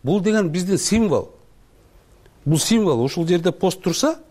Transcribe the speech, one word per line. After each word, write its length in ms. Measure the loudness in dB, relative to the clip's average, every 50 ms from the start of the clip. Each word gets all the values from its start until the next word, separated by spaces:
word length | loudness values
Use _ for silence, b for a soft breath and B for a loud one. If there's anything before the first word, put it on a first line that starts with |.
| b
Бул 180 | -2 0 0
деген 300 | 2 2 2 2 0 0
биздин 280 | -2 -4 -2 -2 -2 -2
символ. 540 | 0 0 0 2 2 2 0 0 -2 -4 -10 -20 -20 -20 -20 -20 -20 _ _ _ -20 _ -20 -20 _ _ _ -20 -20 -20 _ _ -2
Бул 140 | 0 0 0
символ. 440 | 0 2 2 2 2 2 2 0 0
Ушул 240 | -2 -2 -2 -2
жерде 240 | 0 0 0 0 -2
пост 320 | -2 0 -2 -2 -2 -2 -4
турса, 360 | -4 -2 0 0 -2 -2 -4 -8 -20